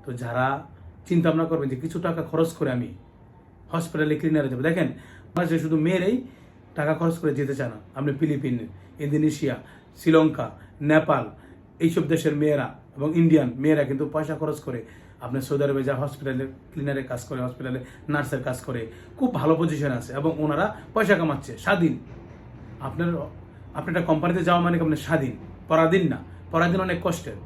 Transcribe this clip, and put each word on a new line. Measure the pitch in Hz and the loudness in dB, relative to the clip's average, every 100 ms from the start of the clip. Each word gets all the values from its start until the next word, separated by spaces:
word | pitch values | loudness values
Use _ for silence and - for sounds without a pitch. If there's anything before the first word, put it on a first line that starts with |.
| - | -10
তো | |
যারা | 120 117 120 127 - - - - - - | -8 -4 0 0 -2 -8 -20 -20 -20 0
চিন্তা | 170 165 | 4 4
ভাবনা | 160 160 | 2 2
করবেন | 156 139 | 0 -2
যে | 127 | -4
কিছু | 165 165 | -6 -4
টাকা | 170 165 | -4 -4
খরচ | 147 156 165 | -2 0 0
করে | - 139 | 0 -2
আমি | 123 110 92 - - - - - - - | -2 -4 -10 -20 -20 -20 -20 -20 -20 -6
হসপিটালে | 170 - 156 151 151 | -4 -4 -2 0 2
ক্লিনারে | 156 156 135 | 2 2 2
যাবো, | 127 | 0
দেখেন, | 151 170 139 - - - - - | 0 2 0 -4 -16 -20 -6 -2
বাংলাদেশে | 170 165 | 2 0
শুধু | 156 160 | 2 2
মেয়েরাই | 160 185 185 247 - - - - - - | 2 2 2 0 -4 -18 -20 -20 -10 -2
টাকা | 151 | 0
খরচ | 160 170 165 | 2 2 2
করে | 156 135 | 0 0
যেতে | 135 139 | -2 -2
চায় | 120 | -4
না। | 107 - 131 | -6 -14 -4
আপনি | 143 | -2
ফিলিপিন, | 143 160 139 135 120 107 - - - | 0 0 0 -2 -4 -6 -14 -20 -8
ইন্দোনেশিয়া, | 143 151 156 151 143 113 - - - - | -2 2 2 2 -2 -4 -10 -20 -20 -10
শ্রীলঙ্কা, | 170 160 156 151 113 - - - | 4 6 6 0 -8 -10 -20 -6
নেপাল, | 147 156 156 139 107 - - - - - | 4 4 4 0 0 -12 -20 -20 -20 0
এইসব | 165 170 147 | 2 2 0
দেশের | 160 160 147 | 2 2 2
মেয়েরা | 151 143 117 - - - | 2 2 0 -8 -18 -6
এবং | 147 160 | 0 4
ইন্ডিয়ান | 165 160 127 123 | 6 6 4 0
মেয়েরা | 147 151 | 2 4
কিন্তু | 143 135 147 | 2 -2 -2
পয়সা | 156 156 156 | -2 -4 -4
খরচ | 151 147 | -4 -4
করে | - 120 - - - - | -8 -10 -10 -20 -20 -14
আপনার | 123 131 | -6 -6
সৌদি | 131 143 | -2 0
আরবে | 143 139 | 2 2
যা | 131 127 | 0 -2
হসপিটালে | 143 - 135 127 135 - - | -4 -4 -4 -4 -4 -10 -14
ক্লিনারে | 160 143 139 | -6 -4 -4
কাজ | 131 123 | -4 -8
করে, | - 131 | -6 -6
হসপিটালে | 123 127 131 127 123 - - | -6 -6 -6 -6 -8 -14 -2
নার্সের | 147 143 139 | -2 0 -4
কাজ | 127 123 | -4 -6
করে, | - 120 113 - - - | -6 -6 -8 -12 -18 -2
খুব | 262 | -2
ভালো | - 147 160 | 2 2 4
পজিশন | 165 147 143 | 2 0 -2
আছে | 120 - | -2 -6
এবং | 135 156 156 | -2 -2 0
ওনারা | 151 147 208 - - | 0 0 0 -4 -4
পয়সা | 220 202 180 | 0 4 4
কামাচ্ছে | 160 139 - - | 4 -2 -6 -6
স্বাধীন। | - 185 165 - - - - - - - - - | 0 4 4 2 -10 -16 -18 -20 -18 -18 -18 -12
আপনার, | 127 - 170 160 143 - - - - | -10 -2 -2 -2 -6 -12 -18 -20 -12
আপনার | - - | -8 -2
একটা | 170 | -2
কোম্পানিতে | 170 156 170 180 | 2 2 2 2
যাওয়া | 180 175 | 4 4
মানে | 175 175 | 4 2
কি | |
আপনি | 160 147 | 2 0
স্বাধীন, | - 165 131 - - - - | 0 0 0 -4 -14 -16 2
পরাধীন | 160 160 185 165 | 4 6 4 2
না। | 127 - - - | -2 -8 -18 -2
পরাধীন | 165 175 190 | 2 2 2
অনেক | 185 170 | 0 0
কষ্টের। | 175 170 - 107 | -2 -2 -8 -12